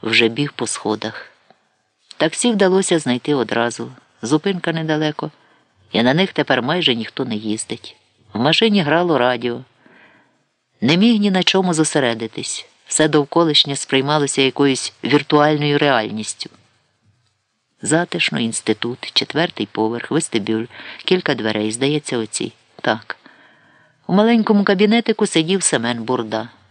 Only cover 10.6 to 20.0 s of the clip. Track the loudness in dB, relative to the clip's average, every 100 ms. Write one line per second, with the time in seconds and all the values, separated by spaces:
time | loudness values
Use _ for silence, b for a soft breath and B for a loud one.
10.6 | _ _ 0 4 4 4 2 2 2 2
11.6 | 2 2 2 2 0 -2 -6 -8 -10 -10
12.6 | -14 _ _ 0 2 2 2 2 4 4
13.6 | 2 -2 0 0 2 0 0 2 0 4
14.6 | 2 2 -4 _ 0 0 4 4 4 2
15.6 | 2 2 2 2 0 -6 -8 -10 -14 _
16.6 | _ _ _ _ _ _ _ _ _ _
17.6 | _ _ 0 0 0 -2 -4 -2 -4 -4
18.6 | -2 -2 -2 -8 -6 -4 -4 -2 -2 -4
19.6 | -6 -2 -2 -2